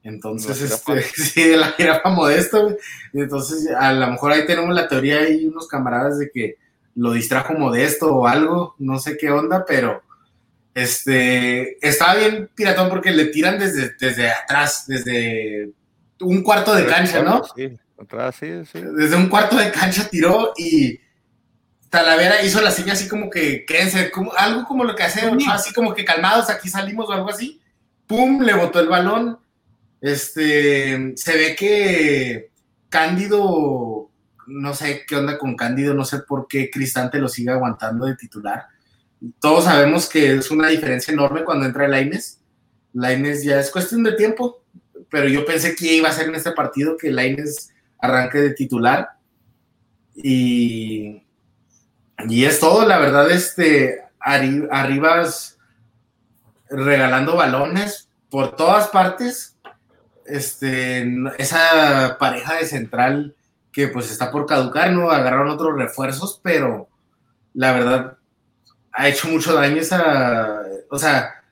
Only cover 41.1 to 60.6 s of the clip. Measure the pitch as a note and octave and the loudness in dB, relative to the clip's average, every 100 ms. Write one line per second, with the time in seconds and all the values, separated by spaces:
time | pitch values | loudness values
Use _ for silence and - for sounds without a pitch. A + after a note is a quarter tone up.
41.1 | D3+ C#3 D#3 E3+ D3 C3 B2+ C#3+ C3+ C3+ | 0 0 0 -2 -2 -2 0 0 2 0
42.1 | F#3+ - - _ _ _ _ _ B2 B2+ | -4 -10 -18 _ _ _ _ _ -6 -2
43.1 | C3 D3 C#3+ C#3+ C#3 C#3 F#3 F3+ A#3 A3 | -2 -2 -2 0 0 0 -4 -2 0 0
44.1 | G#3+ G#3+ A3 B3 - _ - _ - - | 2 0 0 -6 -8 _ -20 _ -20 -6
45.1 | D3+ C#3 C#3 D3 E3 - E3 E3 D#3+ D#3+ | 0 2 0 0 -2 -2 -2 2 2 2
46.1 | D#3 D#3+ D#3+ E3+ E3 C#3+ C#3 D3 D#3+ D3+ | 0 -4 -4 -6 -4 -4 -2 -4 -2 -4
47.1 | B2+ B2+ C#3 D3 D3 - _ _ _ B2 | -2 -2 -4 -8 -10 -14 _ _ _ 0
48.1 | B2+ B2+ C#3+ C#3+ C#3 C3 A#2+ B2 C#3 - | 0 0 2 0 0 -4 0 2 2 -2
49.1 | _ _ _ _ _ _ _ _ _ _ | _ _ _ _ _ _ _ _ _ _
50.1 | - C3+ C3 B2 A#2+ A#2 A2+ A2 G#2+ G#2 | -8 0 2 2 2 0 -2 -8 -8 -10
51.1 | G#2+ _ _ _ _ _ _ _ _ _ | -16 _ _ _ _ _ _ _ _ _
52.1 | - A2 A#2 C#3 - D#3+ G#3 G#3 F3+ C#3+ | -12 -2 2 2 4 4 6 6 4 4
53.1 | C#3+ D#3 F3+ - F#3 D#3+ D3 B2+ - - | 4 4 2 0 0 4 4 2 -4 -14
54.1 | _ C3 C#3 C3+ C#3+ D3 C3+ C3 C#3 D#3+ | _ -2 0 0 -2 -2 -2 -2 2 2
55.1 | E3+ E3+ - - _ _ _ _ _ _ | 2 0 -4 -14 _ _ _ _ _ _
56.1 | _ _ _ _ _ _ C#3 C#3 C#3 B2+ | _ _ _ _ _ _ -2 2 4 4
57.1 | C3 C#3+ E3+ C#3 C3 C#3+ F#3 G#3 - _ | 2 2 2 2 0 0 -2 -4 -8 _
58.1 | _ _ C#3 C3 - E3 G#3 G#3 G3 F#3 | _ _ -4 -4 2 4 4 4 2 2
59.1 | - B3 B3+ - _ - _ _ _ _ | 0 -6 -6 -14 _ -20 _ _ _ _
60.1 | _ - C#3+ C3+ - | _ -10 -8 -8 -6